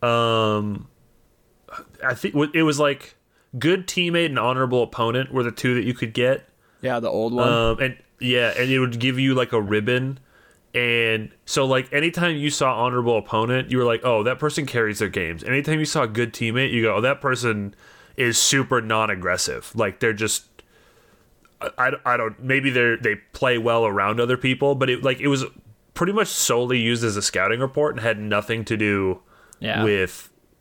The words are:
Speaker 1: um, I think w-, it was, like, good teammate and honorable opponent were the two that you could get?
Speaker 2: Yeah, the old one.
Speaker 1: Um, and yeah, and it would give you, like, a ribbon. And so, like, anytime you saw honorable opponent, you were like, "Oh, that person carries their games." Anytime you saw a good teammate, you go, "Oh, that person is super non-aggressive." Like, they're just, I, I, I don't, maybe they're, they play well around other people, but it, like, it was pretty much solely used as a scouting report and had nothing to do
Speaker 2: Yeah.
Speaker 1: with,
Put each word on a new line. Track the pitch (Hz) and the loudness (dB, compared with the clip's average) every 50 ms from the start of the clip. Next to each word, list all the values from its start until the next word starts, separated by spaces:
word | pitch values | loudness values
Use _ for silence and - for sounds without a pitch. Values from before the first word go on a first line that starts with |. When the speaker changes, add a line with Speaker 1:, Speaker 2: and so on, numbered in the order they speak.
| - | 0
Speaker 1:
um, | 120 117 117 117 117 113 113 110 110 107 107 104 104 101 101 - - _ _ _ _ _ _ _ _ _ _ _ _ _ _ _ - - - - - - - - | 2 2 2 2 2 2 2 2 2 0 0 -2 -4 -6 -8 -10 -14 _ _ _ _ _ _ _ _ _ _ _ _ _ _ _ -18 -18 -18 -18 -18 -14 -6 -4
I | 131 127 | -4 -4
think | - - 202 - | -4 -4 -4 0
w-, | 143 151 151 156 | 0 0 0 2
it | 165 160 | 2 2
was, | 156 143 139 | 2 2 2
like, | 151 143 139 135 - - - _ _ _ _ _ _ _ - 123 | 2 0 0 -2 -8 -16 -20 _ _ _ _ _ _ _ -8 -2
good | 120 160 185 190 185 | 0 2 2 2 0
teammate | - - 185 175 170 170 170 170 | -4 -2 -2 0 2 2 2 2
and | 160 135 120 | 2 0 0
honorable | 107 123 127 131 131 123 127 123 117 | 2 2 2 2 2 2 2 2 0
opponent | - - - 117 117 120 127 135 - 127 | 0 -2 -2 -2 0 0 -2 -2 -2 -2
were | 131 120 | -2 -2
the | 117 110 | -2 -2
two | - - 127 123 | -2 0 0 0
that | 123 98 | 2 0
you | 120 120 | -2 -2
could | - 127 113 113 | -4 -6 -4 -2
get? | 123 120 127 135 - - _ _ _ _ _ _ _ - | 0 2 2 2 0 -4 _ _ _ _ _ _ _ -4
Speaker 2:
Yeah, | 127 123 120 | -4 -2 -2
the | 113 107 | -2 -2
old | - 104 110 113 120 | -2 -2 -2 0 0
one. | 123 120 120 | 2 2 2
Speaker 1:
Um, | 120 117 113 113 113 - | 4 4 2 2 2 0
and | 135 131 - - _ _ _ _ | -2 -4 -4 -8 _ _ _ _
yeah, | 127 123 123 123 120 113 - 120 | -2 0 2 2 2 2 0 0
and | 127 131 | 0 0
it | 131 131 | 2 2
would | 127 123 117 117 | 0 0 -2 -2
give | 120 131 127 131 | -2 -2 0 2
you, | 135 135 131 | 2 2 2
like, | 127 123 - 123 | 2 0 0 0
a | 113 | 0
ribbon. | 104 98 107 107 104 120 123 127 131 135 139 131 - _ _ _ _ _ _ _ _ _ - | 0 2 0 0 2 2 0 0 0 -2 -6 -10 -14 _ _ _ _ _ _ _ _ _ -2
And | 120 123 120 117 120 117 113 110 110 107 - - _ _ | -2 0 2 2 2 2 0 0 -2 -4 -8 -14 _ _
so, | - - 151 135 | -4 -2 0 2
like, | 131 131 131 131 - 143 | 2 2 0 0 -2 -2
anytime | 143 156 170 165 175 170 175 160 | 0 0 0 0 0 -2 -2 -2
you | 143 143 147 | -2 -2 -2
saw | 143 - 143 131 123 110 120 | 0 0 0 0 2 2 0
honorable | 123 123 123 117 120 117 107 | 0 0 0 2 2 2 0
opponent, | 98 - 113 110 113 117 127 131 127 - | 0 0 0 0 0 2 0 -2 -2 0
you | 127 127 | 0 2
were | 123 | 2
like, | 120 117 113 - | 2 2 2 2
"Oh, | 127 117 107 104 | 2 2 2 2
that | 120 - - | 0 -2 -2
person | 151 151 147 - 143 | -2 -4 -2 -4 -4
carries | 127 - 120 113 107 104 - | -2 -2 0 0 0 0 -2
their | 110 95 | -4 -2
games." | - 98 87 82 85 80 - | -2 -2 -4 -4 -6 -6 -4
Anytime | - 127 143 139 156 156 156 | -2 -2 -2 0 0 0 -2
you | 156 | -2
saw | 147 - 160 131 | -2 0 0 -2
a | 110 | 0
good | 104 117 120 110 - | 0 -2 -2 -2 -2
teammate, | - 117 113 113 127 135 123 - | -4 -4 -2 0 0 0 0 0
you | 117 113 | 0 2
go, | 110 95 | 2 2
"Oh, | 104 113 | 2 2
that | 131 139 - | 0 0 -2
person | - 135 127 110 120 117 110 104 101 101 - - - - - - - - - | -2 -2 -2 0 0 -2 -2 -2 -4 -8 -10 -14 -20 -20 -20 -20 -20 -12 -4
is | - 127 120 117 - | -2 0 0 2 2
super | - - 143 135 131 131 131 120 | 2 2 2 2 0 0 0 -2
non-aggressive." | 110 110 113 110 110 107 101 92 90 87 90 90 - - 62 58 - - - | 0 0 0 0 0 0 -2 -2 -2 -2 -2 0 -2 -4 -4 -8 -10 -8 -4
Like, | 113 110 98 95 - | -2 -2 -2 0 0
they're | - 113 107 | 0 0 0
just, | 101 110 104 - - - _ _ - - _ _ _ _ _ _ _ _ _ _ _ _ _ _ _ _ _ _ _ | 0 -2 -2 -2 -4 -6 _ _ -20 -20 _ _ _ _ _ _ _ _ _ _ _ _ _ _ _ _ _ _ _
I, | - - - | -10 -8 -2
I, | - 123 131 139 135 - 127 123 | 0 0 0 0 -2 0 0 0
I | |
don't, | 120 113 110 107 - 127 | 0 0 -2 -6 -6 -2
maybe | 131 131 139 131 139 | -2 0 0 0 0
they're, | 123 123 120 120 117 | 2 2 2 2 2
they | 113 120 113 107 101 - _ - | 0 0 -2 -2 -4 -6 _ -8
play | - 139 127 123 117 | -2 0 0 0 2
well | 113 117 117 117 113 | 2 2 2 2 2
around | 107 98 101 98 101 110 120 | 2 2 2 2 2 2 0
other | 120 120 127 123 | 0 0 0 0
people, | - 131 127 131 143 143 139 | 0 0 0 2 2 2 2
but | 127 135 127 | 2 2 0
it, | 127 123 135 | 0 0 0
like, | 135 131 127 | -2 -2 0
it | 139 143 | 0 0
was | 139 135 127 - - - - - - _ _ _ - | 0 0 -2 -6 -10 -16 -20 -20 -20 _ _ _ -6
pretty | - 175 185 202 | -2 -2 0 2
much | 220 202 - | 0 0 0
solely | - - - - 120 120 123 123 127 123 | -2 -2 0 2 2 2 2 2 2 2
used | 113 117 120 117 117 | 2 2 0 0 0
as | 113 101 101 | -2 -2 -2
a | 98 | -2
scouting | - - 90 92 101 113 120 | -2 0 0 0 0 0 0
report | 135 131 - 147 147 151 - | -2 -2 0 0 0 0 -2
and | 120 107 | -2 -2
had | 117 110 104 | -2 -2 -2
nothing | 107 107 104 104 104 - 113 113 107 | -2 -2 -2 -2 -2 -2 -4 -4 -2
to | - 117 104 | -2 -2 0
do | 107 104 101 98 95 95 92 - - _ - - - - - - | 2 2 2 2 0 0 -2 -4 -8 _ -20 -20 -20 -20 -16 -10
Speaker 2:
Yeah. | - 110 107 104 110 | -6 -4 -2 0 2
Speaker 1:
with, | 110 104 98 92 87 - - - - _ _ _ _ _ _ | 2 2 2 0 -2 -4 -10 -20 -20 _ _ _ _ _ _